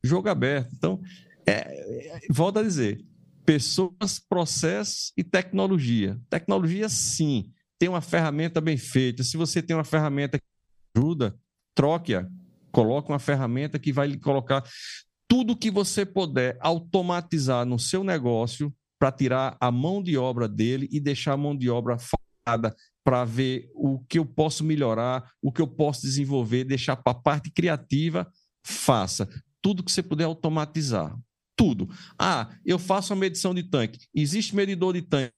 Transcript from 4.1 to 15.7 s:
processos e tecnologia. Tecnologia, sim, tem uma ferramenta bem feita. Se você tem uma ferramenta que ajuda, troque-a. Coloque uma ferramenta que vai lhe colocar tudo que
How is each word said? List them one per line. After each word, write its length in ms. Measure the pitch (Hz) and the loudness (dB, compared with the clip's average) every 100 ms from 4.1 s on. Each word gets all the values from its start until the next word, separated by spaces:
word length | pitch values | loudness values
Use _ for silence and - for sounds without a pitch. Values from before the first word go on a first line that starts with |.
| - _ | -6 _
processos 840 | 180 165 - 160 196 208 - - - | -2 0 0 -2 -2 -4 -6 -6 -4
e 60 | |
tecnologia. 960 | 175 185 180 190 190 185 123 117 98 110 - | 0 0 0 0 2 2 2 2 0 -4 -6
Tecnologia, 600 | - - 196 165 185 214 | -6 0 0 0 0 -2
sim, 600 | - - - 156 127 - _ _ _ | -2 -4 0 0 0 -4 _ _ _
tem 100 | 175 | 0
uma 120 | 180 | 0
ferramenta 600 | 156 196 160 143 165 170 | 0 0 2 0 -2 0
bem 160 | 156 147 | 0 -2
feita. 460 | - 131 131 123 | 0 2 2 0
Se 140 | 127 160 | -4 -2
você 260 | 165 175 | -2 -2
tem 140 | 170 165 | 0 -2
uma 80 | |
ferramenta 540 | 151 156 151 139 143 143 | 2 2 2 0 -2 -4
que 60 | _ _ _ _ _ 110 | _ _ _ _ _ 0
ajuda, 400 | 143 170 113 - _ _ _ | 0 0 -2 -4 _ _ _
troque-a. 540 | - 139 165 165 98 92 - - _ _ | 2 2 2 0 -2 -2 -12 -20 _ _
Coloque 380 | - 110 139 147 | 2 4 2 -2
uma 60 | 143 | -4
ferramenta 600 | - 143 127 123 147 147 | 0 0 0 -2 -4 -4
que 140 | 151 | -2
vai 160 | 135 143 | 0 0
lhe 100 | 143 | -2
colocar 460 | 143 139 123 139 131 - - - _ _ _ | 0 0 2 -2 -2 -16 -16 -16 _ _ _
tudo 280 | 247 233 233 | 2 4 0
que 140 | 220 | 0